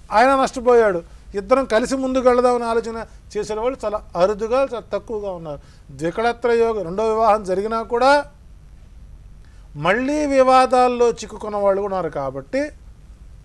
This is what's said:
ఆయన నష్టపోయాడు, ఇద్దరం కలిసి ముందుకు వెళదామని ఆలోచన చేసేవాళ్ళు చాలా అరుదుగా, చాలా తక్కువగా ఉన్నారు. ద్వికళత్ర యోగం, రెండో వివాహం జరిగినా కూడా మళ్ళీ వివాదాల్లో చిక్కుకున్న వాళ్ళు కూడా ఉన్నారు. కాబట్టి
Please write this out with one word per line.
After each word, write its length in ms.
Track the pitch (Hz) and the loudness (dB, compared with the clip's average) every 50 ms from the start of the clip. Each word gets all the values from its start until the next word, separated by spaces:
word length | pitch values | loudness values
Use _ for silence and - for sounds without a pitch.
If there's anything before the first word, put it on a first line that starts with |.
| - - | -14 -2
ఆయన 240 | 202 214 247 269 269 | 2 4 4 4 4
నష్టపోయాడు, 680 | 269 262 - - 262 226 247 240 233 226 208 180 165 165 - - - - - - | 2 0 -2 -4 -4 0 4 4 4 4 4 0 -2 -6 -10 -20 -20 -20 -10 -10
ఇద్దరం 300 | 202 196 190 254 269 254 | -10 0 0 0 0 2
కలిసి 300 | - 220 220 254 - 262 | 0 0 0 0 0 -4
ముందుకు 340 | 269 262 262 262 262 240 254 | -4 -4 -2 -2 2 2 2
వెళదామని 340 | 240 247 247 247 247 240 233 | 2 4 2 2 0 0 -2
ఆలోచన 420 | 226 233 233 208 226 226 226 214 - - - - - - | -2 -4 -4 -4 -4 -10 -10 -12 -14 -16 -20 -20 -12 -10
చేసేవాళ్ళు 400 | 208 202 - 214 214 226 254 269 - - | -8 -6 -6 -6 -4 -4 -4 -4 -4 -8
చాలా 180 | 208 208 214 - - - | -6 -6 -6 -10 -8 0
అరుదుగా, 420 | 175 180 196 214 196 226 214 247 | 0 2 2 2 -2 -4 -2 0
చాలా 260 | 269 269 - 233 214 175 - 208 | 0 0 -2 -4 -10 -10 -8 -8
తక్కువగా 380 | 196 202 - 226 208 202 196 | -8 -8 -8 -10 -8 -8 -8
ఉన్నారు. 280 | 180 170 165 151 143 139 - - - - - - | -10 -10 -10 -12 -12 -14 -14 -20 -20 -20 -20 -20
ద్వికళత్ర 600 | 139 131 156 170 - - 226 233 233 - - 233 | -12 -6 -6 -4 -4 0 -2 -2 -2 0 0 0
యోగం, 320 | 233 233 226 226 220 208 175 | 2 2 2 0 0 -4 -6
రెండో 260 | 165 185 208 226 220 | -6 -4 -2 -2 0
వివాహం 340 | 220 220 226 214 208 220 202 | 0 2 4 2 2 2 0
జరిగినా 400 | 180 185 190 202 220 226 226 220 | -2 -4 -2 -2 -4 -4 -6 -6
కూడా 420 | - 240 233 254 269 285 294 277 - - - - - - - - - - - - - - - - - - - - - - - - - - - - - - | -4 -2 2 4 4 4 4 2 -4 -14 -20 -20 -20 -20 -20 -20 -20 -20 -20 -20 -20 -20 -20 -20 -20 -20 -20 -20 -20 -20 -20 -20 -20 -20 -20 -20 -18 -14
మళ్ళీ 500 | 143 151 175 202 240 262 277 294 302 302 | -4 0 0 2 2 0 -2 -2 -2 0
వివాదాల్లో 840 | 277 277 262 254 262 262 262 254 254 254 254 247 247 247 240 240 233 | 2 4 4 6 6 6 6 6 4 4 4 4 2 2 2 2 0
చిక్కుకున్న 460 | 233 - 214 - 214 - - 214 208 | 0 -2 -10 -14 -14 -12 -10 -8 -4
వాళ్ళు 260 | 202 202 196 190 196 | 0 2 2 2 2
కూడా 140 | 208 196 190 | -2 -4 -4
ఉన్నారు. 180 | 185 170 156 - | -4 -4 -4 -6
కాబట్టి 560 | 147 139 135 131 139 131 - - 269 294 294 - - - - - - - - - - - - - - | -4 -6 -6 -6 -8 -10 -4 -4 -4 -4 -4 -8 -16 -20 -20 -20 -20 -20 -20 -20 -20 -20 -20 -20 -20